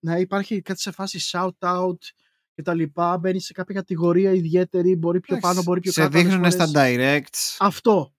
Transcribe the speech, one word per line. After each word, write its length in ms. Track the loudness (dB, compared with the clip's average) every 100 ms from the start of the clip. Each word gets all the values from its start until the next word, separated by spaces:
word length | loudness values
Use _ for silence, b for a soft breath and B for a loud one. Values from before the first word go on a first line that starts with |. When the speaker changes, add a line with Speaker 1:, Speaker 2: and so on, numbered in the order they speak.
Speaker 1:
να 120 | -2 -2
υπάρχει 440 | -2 -4 -4 -6
κάτι 180 | -6 -8
σε 100 | -10
φάση 280 | -10 -10 -8 -6
shout-out 640 | -4 -6 -4 -4 -2 -2 -6 -14 _ _ _ _
και 80 | -10
τα 120 | -4
λοιπά, 440 | -2 -4 -2 -2 0
μπαίνεις 260 | -2 -4
σε 80 | -6
κάποια 220 | -12 -8
κατηγορία 580 | -8 -6 -2 2 4 4
ιδιαίτερη, 640 | 2 2 0 0 0 2 2
μπορεί 240 | 0 -2
πιο 160 | -2 -2
Speaker 2:
Εντάξει, 160 | 0
Speaker 1:
πάνω, 100 | 0 0
μπορεί 140 | -2
πιο 120 | -2
Speaker 2:
σε 80 | 0
Speaker 1:
κάτω, 120 | 2 4
άλλες 80 | 4
Speaker 2:
δείχνουνε 220 | 4 2
στα 160 | 2 2
Speaker 1:
φορές. 300 | 4 2 4
Speaker 2:
directs. 600 | 2 0 -2 -8 -8 0
Speaker 1:
Αυτό. 560 | 0 2 2 2 0